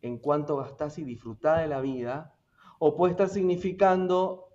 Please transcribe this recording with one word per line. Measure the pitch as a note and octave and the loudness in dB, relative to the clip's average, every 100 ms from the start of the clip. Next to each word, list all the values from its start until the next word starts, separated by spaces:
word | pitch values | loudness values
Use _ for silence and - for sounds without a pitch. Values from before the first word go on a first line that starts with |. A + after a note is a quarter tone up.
en | A#2+ A#2+ | -10 -8
cuánto | C#3 D3 D3 C#3+ | -2 -2 0 -4
gastás | C3+ - D3+ D3 | -6 -8 -8 -8
y | |
disfrutá | D3 A#2 A#2 A2 D#3 D#3+ | -12 -12 -14 -2 2 2
de | D#3+ | 0
la | C#3 | -4
vida, | C3+ C3 A#2+ C3+ D#3+ _ _ _ - _ | -4 -4 -6 -8 -10 _ _ _ -20 _
o | D#3 D3+ | 2 4
puede | F3+ | 0
estar | F3 F#3+ | 2 0
significando | G3 F#3 F3 F#3 F#3 G3 F#3 F#3 F3+ F#3 F#3 - | 2 0 0 -2 4 4 4 2 2 0 -4 -14